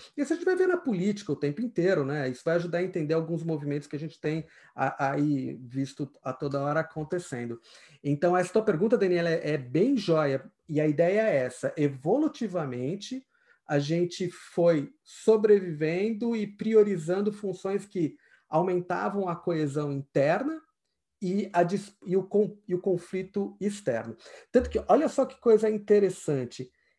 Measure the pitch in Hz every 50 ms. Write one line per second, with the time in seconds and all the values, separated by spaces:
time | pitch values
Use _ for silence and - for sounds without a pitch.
0 | - - _ 285 285 - 330 339 - 370 370 370 370 370 349 339 - 269 208 175
1 | 180 208 202 202 - - 143 - - 143 147 - 123 123 - - 170 185 190 156
2 | 139 131 147 151 135 131 123 - - 165 165 175 170 175 160 175 180 180 185 180
3 | 151 147 160 165 160 160 170 156 165 165 160 147 147 143 143 151 143 - - 139
4 | 160 156 - _ - 151 156 160 156 - - - - - _ - 131 139 - -
5 | 143 135 143 147 147 151 147 135 127 127 139 - 131 117 123 135 135 135 - -
6 | 147 139 - _ - 135 127 - 151 143 131 139 139 147 147 160 156 - - 160
7 | 151 147 185 175 175 - 139 120 120 117 117 117 _ - - - - - - _
8 | - 143 143 143 - 175 180 180 175 - - 160 - 214 180 156 196 226 247 208
9 | 196 180 180 175 170 165 160 170 - 151 151 147 127 123 123 160 208 269 285 233
10 | - 175 165 156 151 143 135 135 - - - _ _ - 151 151 151 156 147 143
11 | 170 175 196 214 220 214 165 135 127 123 - - - 131 - - 147 143 135 127
12 | - - 214 285 320 294 - - 240 196 175 175 151 131 123 123 123 139 185 208
13 | - - 254 262 - _ _ _ _ _ _ _ _ - 151 143 143 143 165 170
14 | 175 170 - - 185 180 170 - - - - 185 170 175 170 147 139 - - _
15 | _ - - - - 220 220 214 208 214 208 202 185 180 160 147 160 160 165 180
16 | 202 226 226 208 240 233 233 220 208 202 208 - - 220 220 220 208 208 196 170
17 | 151 160 180 196 208 208 208 - - 196 180 - - 190 196 196 196 - - 185
18 | 165 139 - - _ _ _ _ _ _ 156 160 180 185 180 180 175 - 175 180
19 | 202 208 190 202 190 180 170 170 - 180 170 156 156 143 135 151 151 143 143 139
20 | 135 - - 147 139 151 170 214 269 302 320 320 - _ _ _ _ _ _ _
21 | _ _ _ _ 196 180 185 202 202 - - 175 175 170 202 202 - - - _
22 | - 190 180 190 190 - - 208 208 208 - - _ - 180 175 - 202 180 170
23 | - - - 185 190 - - 202 202 202 - - 190 208 202 - - - 120 113
24 | 113 113 113 - - - - - - _ - 247 247 - - 220 - - 208 269
25 | 320 269 - - 262 - - - - 240 220 208 220 214 220 208 208 - 208 208
26 | 202 180 180 - - - 147 135 123 - - - - - _ _ _ _ _